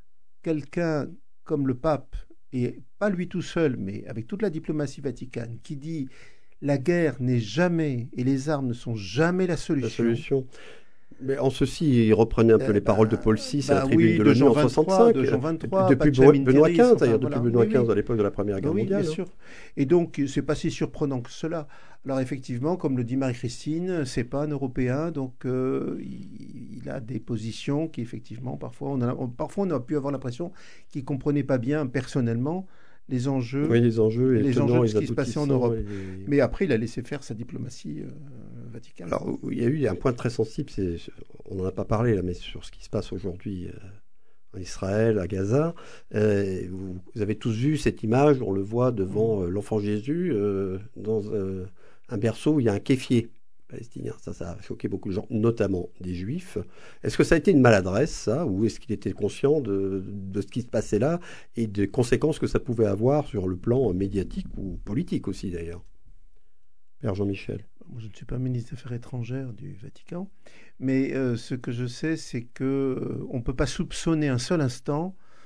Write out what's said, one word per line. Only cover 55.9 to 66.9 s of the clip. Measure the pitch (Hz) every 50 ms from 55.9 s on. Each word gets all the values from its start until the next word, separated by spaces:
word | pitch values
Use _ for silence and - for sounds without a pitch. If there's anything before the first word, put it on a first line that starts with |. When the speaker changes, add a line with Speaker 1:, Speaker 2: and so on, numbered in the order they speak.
| - -
Speaker 2:
des | 92 90 90
juifs. | 87 90 101 143 180 - - - - 87 - - - - - - - -
Est-ce | - - -
que | 147
ça | - 170
a | 160
été | 147 208
une | 190 143
maladresse, | 127 123 110 98 92 92 92 107 147 160 -
ça, | - - 104 110 147 175
ou | 139 92 95 113
est-ce | 107 - -
qu'il | - - 107
était | 101 - 104
conscient | 92 - 101 98 - - - 139 151 160
de, | 131 98 98 98 98 95 95 98 95
de | 101 101 101 95 95 95 104
ce | 95
qui | - - 120 117
se | -
passait | - 113 104 - - 101
là | 117 151 170 170 - - - - - - -
et | - 117
des | 107 98 101 101 98
conséquences | - - 123 123 127 120 - 190 - -
que | -
ça | 113 - 117
pouvait | - - 120 110 113
avoir | 101 101 101 110 127 143 151 139
sur | - - 104 92 92
le | 92
plan | 90 - 110 120 135 135 107 90
médiatique | 90 98 98 101 98 90 - - 190 185 - -
ou | - - 95 - - -
politique | - - 139 175 - - - -
aussi, | 117 95 - - 101
d'ailleurs ? | 85 85 82 82 85 92 - - - - - - - - - - - - - - - - - - - - - -